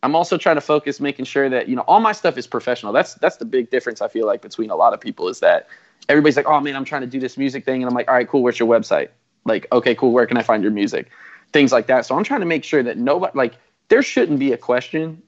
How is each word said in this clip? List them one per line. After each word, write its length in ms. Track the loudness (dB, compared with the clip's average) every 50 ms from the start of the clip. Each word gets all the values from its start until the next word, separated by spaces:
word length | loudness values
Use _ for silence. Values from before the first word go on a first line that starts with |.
| -2
I'm 100 | 0 0
also 220 | 0 0 0 -2
trying 180 | -2 2 2 0
to 60 | 0
focus, 400 | 0 0 0 0 0 -2 -8 -6
making 240 | -6 -6 -6 -6 -10
sure 240 | -6 -2 -2 0 0
that, 200 | 0 -2 -2 -2
you 60 | -4
know, 80 | -4 0 2
all 100 | 2 4
my 140 | 4 2 -2
stuff 260 | 0 -2 -2 -2 -2
is 80 | -10
professional. 460 | -8 -8 -6 -4 -4 -4 -4 -4 -2 0
That's, 220 | 0 0 0 -4
that's 240 | _ -2 -2 -2 _
the 60 | -12
big 260 | -4 -4 -4 -2 0
difference 300 | -4 -4 -4 -4 -8 -6
I 60 | -8
feel 200 | -6 _ -4 -2
like 140 | -2 -2 -4
between 300 | -6 -14 -8 -8 -6 -6
a 60 | 0
lot 160 | 2 2 2 2
of 60 | 0
people, 260 | -8 -10 -10 -6 -6
is 140 | -6 -6 0
that 260 | 2 2 2 2 0 _ -20 -20 _ _ _ _ -2 2
everybody's 280 | 2 4 6 4 4
like, 100 | 2 2
"Oh 140 | 2 2 2
man, 160 | 0 -2 -6
I'm 80 | -6 -8
trying 180 | -6 -6 -8 -8
to 60 | -6
do 100 | -8 -6
this 180 | -6 -6 -6
music 280 | -4 -4 -4 -4 -4 -4
thing," 180 | -4 -2 -2 -2
and 80 | -2
I'm 40 | -2
like, 140 | -2 0 2
"All 60 | 2
right, 140 | 2 2 2
cool. 140 | 0 2 2
Where's 180 | 2 2 2
your 80 | 2 4
website?" 400 | 4 2 2 2 -2 -2 -2 -4 _ _ _ _ _ _ _
Like, 220 | -2 -2 -2 -2 0 0
"Okay, 240 | 0 2 2 0
cool. 160 | 2 2 2 4
Where 140 | 4 2
can 100 | 2 0
I 60 | -4 0
find 200 | 0 0 0 0
your 100 | -2 0
music?" 360 | 0 -2 -2 -2 -4 -8 _ _ -20 -20 -20 -20 -20 _ _ 2
Things 200 | 4 4 6 4
like 160 | 2 2 2
that. 180 | 2 0 2
So 100 | 0 -2
I'm 60 | -2 -2
trying 160 | -2 -2 -4
to 60 | -2
make 160 | -2 -2 -4 -4
sure 220 | 0 0 0 0
that 140 | 0 -4 -4
nobody, 380 | -2 0 0 0 -2 -4 -2
like, 180 | -2 -2 -2 -2 _ _ _ _ _ _ _
there 140 | 2 4 4
shouldn't 360 | 2 0 0 0 2 0 0
be 140 | 0 0 -2
a 40 |
question. 640 | -2 -2 -2 -2 -2 -2 -4 -6 -6 -6 -6 -10 -14 _